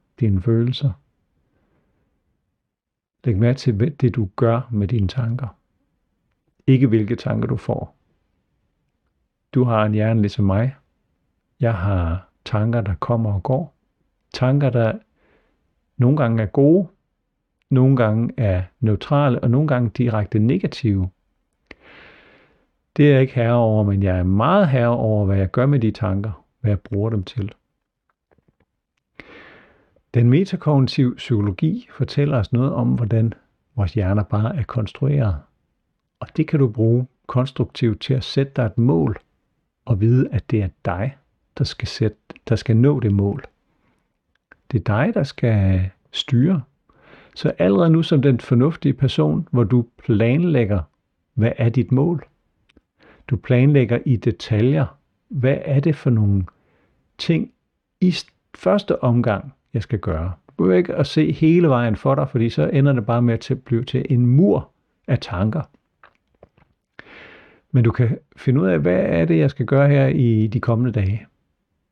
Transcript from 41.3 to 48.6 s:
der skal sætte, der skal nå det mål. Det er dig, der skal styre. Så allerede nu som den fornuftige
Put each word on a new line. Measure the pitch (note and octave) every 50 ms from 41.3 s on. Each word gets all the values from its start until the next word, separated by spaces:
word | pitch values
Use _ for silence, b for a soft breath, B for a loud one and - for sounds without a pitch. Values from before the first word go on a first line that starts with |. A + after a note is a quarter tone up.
| _ _ _ _ - -
der | C#3
skal | - - - - -
sætte, | - - A#2+ G#2 - _ _ - - - - -
der | A2+
skal | G2+ - - A2
nå | A2 B2 C#3+ D3 C3
det | A2+ G#2
mål. | G2+ G2 G2 G2+ G#2 C#3+ - - _ _ _ _ _ _ _ _ _ _ _ _ _ _ _ _ _ _ _ _ - _ _ -
Det | - G#2
er | -
dig, | - G2+ A2+ C#3+ A3 A3+
der | G#3+
skal | D3+ - - - - A#2 A2 G#2 G2 F#2+ F#2+ F#2 F#2 F#2 - _ _ _
styre. | - - - - B2+ A#2 C3+ F3 F#3+ D3 - _ _ _ _ b b b b b b b b b b
Så | - - D3+ - -
allerede | E3+ F#3 G3 F#3+ E3+ E3
nu | D#3+ E3
som | D#3+ - E3 C#3
den | B2 C#3+ B2+ A2+
fornuftige | - - B2+ A#2